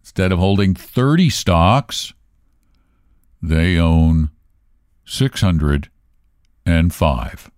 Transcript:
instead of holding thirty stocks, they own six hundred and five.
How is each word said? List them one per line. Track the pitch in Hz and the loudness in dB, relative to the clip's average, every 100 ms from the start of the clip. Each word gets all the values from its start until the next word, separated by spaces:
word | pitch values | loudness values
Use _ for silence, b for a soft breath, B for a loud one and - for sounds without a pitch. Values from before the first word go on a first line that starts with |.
instead | - - 92 | -12 -4 -2
of | 90 | 0
holding | 95 98 98 | 0 2 0
thirty | 90 - - 131 160 175 | -2 -4 -2 0 2 0
stocks, | - - 85 87 123 - - - - _ _ _ _ _ _ _ _ _ _ _ _ | 0 0 2 4 2 -2 -12 -14 -18 _ _ _ _ _ _ _ _ _ _ _ _
they | 82 80 85 85 | -4 0 2 2
own | 82 82 80 80 78 _ _ _ _ _ _ _ | 2 2 2 2 -2 _ _ _ _ _ _ _
six | - - 135 - | -16 -4 -4 -2
hundred | 98 85 76 71 69 _ _ _ _ _ _ _ | -2 0 0 -2 -4 _ _ _ _ _ _ _
and | - 85 85 | -4 0 0
five. | - 82 64 - - - | 0 -2 -2 -8 -14 -20